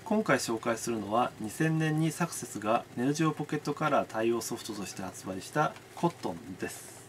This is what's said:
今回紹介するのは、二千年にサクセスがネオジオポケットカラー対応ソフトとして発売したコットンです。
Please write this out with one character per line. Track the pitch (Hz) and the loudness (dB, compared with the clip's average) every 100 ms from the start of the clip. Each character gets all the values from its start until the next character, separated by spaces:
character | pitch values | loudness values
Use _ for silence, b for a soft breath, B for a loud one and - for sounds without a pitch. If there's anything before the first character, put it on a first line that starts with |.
今 | - 214 | 2 2
回 | 214 131 | 4 2
紹 | - 113 | 2 -2
介 | 120 113 | 0 -2
す | - | 0
る | 117 | -2
の | 101 | 2
は、 | 113 120 - | 2 2 -2
二 | 107 | -8
千 | - 160 160 | 0 2 4
年 | 156 156 | 2 2
に | 160 | 2
サ | - 170 | 0 -4
ク | |
セ | - - | -4 -8
ス | 107 | -4
が | 107 117 - - | 2 2 2 0
ネ | 127 | 0
オ | |
ジ | 151 | 4
オ | 160 | 2
ポ | 151 | 2
ケ | 147 151 | -4 -2
ッ | |
ト | 156 | -2
カ | 143 151 | 0 4
ラ | 127 | 4
ー | 113 | 2
対 | 113 113 | 0 2
応 | 117 | 2
ソ | - 117 | -2 -6
フ | |
ト | - | -6
と | 101 92 | -8 -8
し | |
て | - | -6
発 | 95 - 98 | -8 -8 -8
売 | 95 | -8
し | - | -2
た | 120 104 - - | 0 0 0 -16
コ | - 170 | 0 0
ッ | - | 0
ト | - | -6
ン | 85 90 92 | -6 -10 -8
で | 87 | -8
す。 | - - - | -8 -14 -16